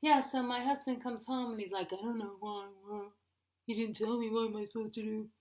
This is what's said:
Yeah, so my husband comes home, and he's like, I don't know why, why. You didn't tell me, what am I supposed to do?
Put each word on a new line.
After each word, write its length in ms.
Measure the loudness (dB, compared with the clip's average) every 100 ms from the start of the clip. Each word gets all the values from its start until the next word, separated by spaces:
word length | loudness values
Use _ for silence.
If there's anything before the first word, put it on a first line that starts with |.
Yeah, 200 | 10 8 8
so 140 | 2
my 160 | 2 0
husband 380 | 2 2 2 -2
comes 240 | -2 -6 -2
home, 260 | -2 0
and 100 | -2
he's 100 | -2
like, 200 | -2 -2
I 40 | -2
don't 220 | -2 -2
know 160 | -4 -6
why, 280 | -8 -6 -8 -14 -10
why. 220 | -8 -8 -14 _ _ _ _ -6
You 100 | -2
didn't 200 | -2 -2
tell 200 | 0 0
me, 100 | 0
what 200 | 0 0
am 80 | -2
I 80 | -6
supposed 280 | -4 -6 -4
to 60 |
do? 280 | -4 -4 -6 _